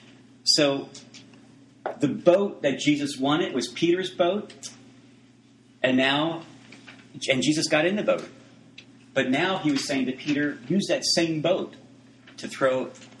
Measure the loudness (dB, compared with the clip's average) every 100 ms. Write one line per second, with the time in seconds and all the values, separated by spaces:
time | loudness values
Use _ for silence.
0 | -20 -20 -20 -8 2 4 4 2 -4 -14
1 | -20 -20 -20 -20 -20 -20 -20 -12 -10 -2
2 | -2 2 4 4 2 -2 -4 -2 0 0
3 | -2 -4 0 0 0 -4 -6 -2 0 2
4 | -2 0 2 2 -4 -14 -16 -18 -20 -20
5 | -20 -20 -20 -20 -20 -20 -20 -4 0 2
6 | 2 2 0 -4 -10 -20 -20 -20 -20 -20
7 | -20 -12 -2 0 2 0 2 2 2 0
8 | 0 -2 -2 -16 -20 -20 -20 -20 -20 -20
9 | -6 -2 0 0 0 0 0 0 0 -2
10 | -2 -4 -2 0 0 -4 -2 -2 0 -2
11 | 0 0 0 0 0 0 -2 -12 -20 -20
12 | -20 -20 -20 -14 -12 0 2 2 -2 -10
13 | -20 -16